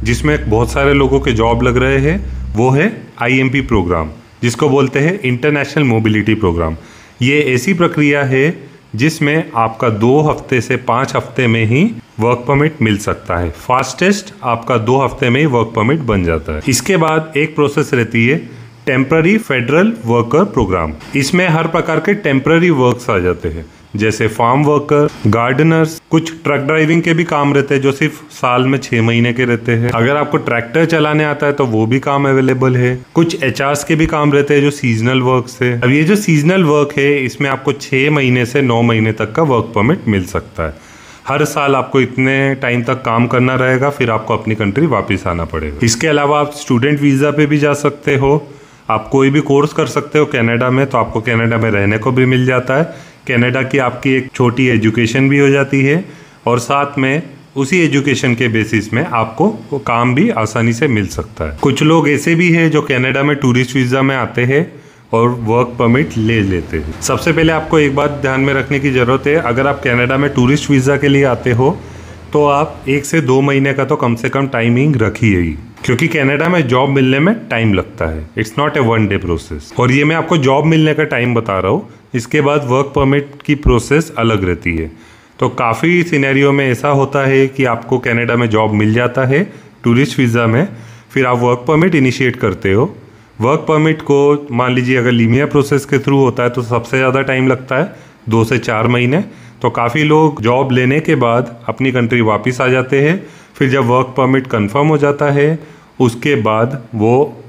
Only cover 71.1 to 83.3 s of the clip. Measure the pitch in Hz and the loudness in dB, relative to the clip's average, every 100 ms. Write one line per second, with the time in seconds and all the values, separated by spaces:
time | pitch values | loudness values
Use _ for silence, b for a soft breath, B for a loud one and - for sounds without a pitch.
71.1 | 139 139 120 - 117 131 190 B B B | 2 2 0 0 2 2 0 B B B
72.1 | B - 151 147 143 156 - - 139 - | B -4 0 2 2 -2 -6 -4 -4 0
73.1 | 165 135 131 139 139 139 139 127 147 127 | -2 2 2 2 2 0 0 -2 0 0
74.1 | 117 131 135 139 127 117 120 147 135 107 | -2 -2 -2 -2 0 0 2 2 2 0
75.1 | 104 117 92 85 73 - - - 120 160 | 0 2 2 0 -4 -12 -12 -4 -2 0
76.1 | 156 135 143 160 180 135 127 135 139 135 | 0 0 0 0 0 2 0 2 2 2
77.1 | 131 160 226 - 120 113 98 87 - 82 | 2 2 0 -4 -2 0 0 -2 -6 -6
78.1 | 80 78 - 110 - 147 151 120 113 104 | -6 -10 -6 -6 -2 -2 0 0 2 0
79.1 | 98 87 82 - 76 - - 123 135 147 | -2 -2 -6 -6 -14 -10 -2 0 2 0
80.1 | 165 160 175 131 135 151 160 156 147 151 | -2 0 0 2 2 2 2 2 0 -2
81.1 | 131 120 117 113 95 92 139 - B B | 0 0 -2 -2 -2 0 -2 -4 B B
82.1 | 127 113 151 143 147 131 127 139 - 139 | -6 -2 0 2 0 0 0 0 0 2
83.1 | 143 143 | 0 -2